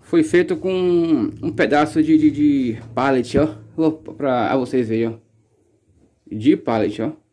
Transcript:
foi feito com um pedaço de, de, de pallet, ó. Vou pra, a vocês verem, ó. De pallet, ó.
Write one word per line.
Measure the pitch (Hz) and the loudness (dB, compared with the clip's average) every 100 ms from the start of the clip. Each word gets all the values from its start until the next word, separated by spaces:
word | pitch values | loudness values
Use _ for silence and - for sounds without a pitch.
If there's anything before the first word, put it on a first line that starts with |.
foi | - 170 | 0 0
feito | 156 175 175 170 | 2 2 0 -2
com | 180 | -4
um | 185 180 175 165 151 101 - 113 | -2 2 2 2 0 0 -4 -8
pedaço | 110 135 147 147 160 | -2 0 2 2 0
de, | 151 156 | 2 4
de, | 151 | 4
de | 143 147 139 127 110 - | 2 2 2 -2 -6 -8
pallet, | - 135 131 117 139 | -2 0 0 0 0
ó. | 156 - - | 0 -4 -14
Vou | - 160 | -2 0
pra, | 156 - - 139 123 107 | -2 -12 -6 -2 0 0
a | 131 | -2
vocês | 123 131 113 | 0 -2 0
verem, | 113 117 | -2 -2
ó. | 113 _ _ _ _ _ _ _ _ _ _ - | -6 _ _ _ _ _ _ _ _ _ _ -14
De | 107 120 175 | -2 0 0
pallet, | - 113 104 104 | 0 -2 -2 -4
ó. | 120 160 _ | -8 -8 _